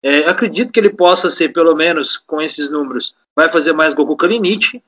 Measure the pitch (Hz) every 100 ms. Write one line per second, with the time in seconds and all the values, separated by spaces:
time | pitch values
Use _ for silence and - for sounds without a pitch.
0 | 135 143 151 185 226 175 247 - 202 -
1 | 175 180 180 147 160 - 165 156 165 160
2 | 131 - _ 156 156 151 147 151 139 123
3 | - _ _ - 160 165 151 156 160 147
4 | 143 147 170 226 185 208 - 247